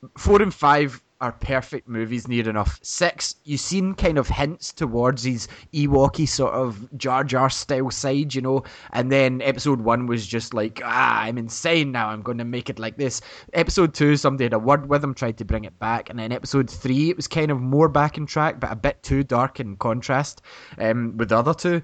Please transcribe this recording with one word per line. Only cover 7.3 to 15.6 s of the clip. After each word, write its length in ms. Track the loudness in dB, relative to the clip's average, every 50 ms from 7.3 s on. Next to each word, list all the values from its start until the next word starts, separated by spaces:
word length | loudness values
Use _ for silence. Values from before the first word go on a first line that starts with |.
| 2 2 2 2
style 400 | 2 -2 -4 -2 -2 0 0 -2
side, 460 | -4 -4 -2 0 0 0 0 -2 -2
you 60 | -2
know, 220 | 0 0 0 0 -2 -4 -10 -20 -16 -6
and 180 | -4 -2 0 2
then 320 | 4 4 4 4 2 0
episode 380 | 0 -2 -2 0 0 0 0 2
one 280 | 2 2 2 2 2 0
was 200 | -2 -2 -2 -4
just 260 | -4 -6 -4 -4 -2
like, 280 | -2 -2 -2 -4 -6 -6
"Ah, 380 | -2 0 2 2 2 2 2
I'm 160 | 0 -2 -4 -6
insane 560 | -6 -8 -8 -6 -2 0 2 2 2 0 0
now, 160 | -2 -2 -2
I'm 120 | -4 -6
gonna 220 | -6 -8 -6 -6 -6
make 260 | -6 -6 -6 -6 -8
it 100 | -8 -8
like 180 | -8 -8 -6 -4
this." 240 | -4 -4 -4 -6 -10 -14 -18 -20 -16 -6 -2
Episode 400 | 0 0 2 2 2 2 2 2
two, 240 | 2 4 4 4 4
somebody 260 | 4 2 0 0 0
had 100 | 0 0
a 60 | 2
word 300 | 4 4 4 4 2 2
with 120 | 0 0
him, 120 | 0 -2 -4
tried 240 | -2 -4 -4 -4 -4
to 80 | -4
bring 180 | -2 -2 -4